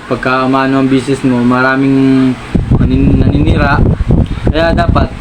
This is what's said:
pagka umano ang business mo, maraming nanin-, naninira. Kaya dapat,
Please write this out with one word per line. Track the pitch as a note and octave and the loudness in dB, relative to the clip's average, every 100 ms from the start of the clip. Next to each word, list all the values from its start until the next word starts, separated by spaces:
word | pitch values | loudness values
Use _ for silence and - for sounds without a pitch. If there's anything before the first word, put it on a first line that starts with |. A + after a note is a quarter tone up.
| - | -6
pagka | A#2+ C3 C3 C3 | -4 -2 -2 0
umano | C3+ C3+ C3+ C3 | 0 0 0 0
ang | |
business | C3+ C3 C3+ C3+ | 0 -2 -2 -2
mo, | A#2+ | 0
maraming | A#2+ B2+ C3 C3 C3+ C3+ C3+ C3 C3 B2+ - - - - | 0 2 0 0 0 2 2 2 0 -2 -4 -4 0 0
nanin-, | B2+ C3 C3+ C3+ | 0 2 2 2
naninira. | - C#3+ D#3 D3 C#3+ C#3+ - - - - - - - | 2 2 2 2 0 2 0 0 0 0 0 -2 -2
Kaya | D#3 E3 E3 | 0 0 0
dapat, | E3+ C#3 B2 - | 0 0 -2 -2